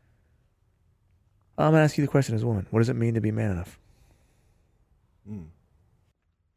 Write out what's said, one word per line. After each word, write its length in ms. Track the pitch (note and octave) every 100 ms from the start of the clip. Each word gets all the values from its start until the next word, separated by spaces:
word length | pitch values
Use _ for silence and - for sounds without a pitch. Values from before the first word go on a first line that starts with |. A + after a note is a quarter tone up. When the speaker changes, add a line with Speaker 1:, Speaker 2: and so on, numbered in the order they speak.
| _ _ _ _ _ _ _ _ _ _ _ _ _ _ _ -
Speaker 1:
I'm 160 | D3+
gonna 120 | D#3
ask 120 | D3+ -
you 80 |
the 60 | C#3
question 240 | C#3+ C3+
as 80 | A2
a 40 | A#2+
woman. 200 | G#2+ -
What 100 | A2
does 80 | A#2
it 60 | A#2+
mean 180 | A#2
to 60 | A2+
be 100 | G#2+
man 200 | A2 A2
enough? 260 | F2 F2+ - _ _ _ _ _ _ _ _ _ _ _ _ _ _ G2+
Speaker 2:
Mm. 140 | G#2 D#2 - _ _ _ _ _ _ _ _ _